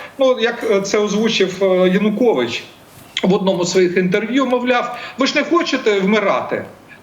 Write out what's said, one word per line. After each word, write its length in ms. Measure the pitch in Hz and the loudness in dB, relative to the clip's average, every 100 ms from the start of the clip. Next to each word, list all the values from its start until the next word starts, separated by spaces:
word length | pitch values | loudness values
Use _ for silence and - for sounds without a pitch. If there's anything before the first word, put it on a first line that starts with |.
| - - | -16 0
ну, 200 | 262 233 | 2 2
як, 240 | 233 233 233 | 0 -2 0
е, 100 | 196 | 0
це 160 | 190 214 | 0 0
озвучив, 640 | 208 202 226 - 185 - | 0 0 0 0 -2 0
е, 260 | 196 185 185 | 0 2 2
Янукович 720 | 190 214 208 240 143 117 - - - - - - - | 2 0 2 2 2 -2 -6 -12 -20 -20 -20 -14 -4
в 100 | 190 | 0
одному 300 | 180 185 175 170 | 2 0 -2 0
з 60 | |
своїх 260 | 190 180 190 | 2 2 2
інтерв'ю: 480 | 180 208 220 262 247 | 0 0 0 -2 0
мовляв, 520 | 247 247 247 220 - - - | 0 0 -2 -2 -8 -12 -2
ви 100 | 269 | -2
ж 80 | 302 | 0
не 80 | |
хочете 560 | 262 339 330 254 220 202 | 0 0 0 -2 0 2
вмирати, 640 | 190 214 196 127 - 110 - - - - | 2 2 2 -2 -2 -6 -8 -16 -20 -6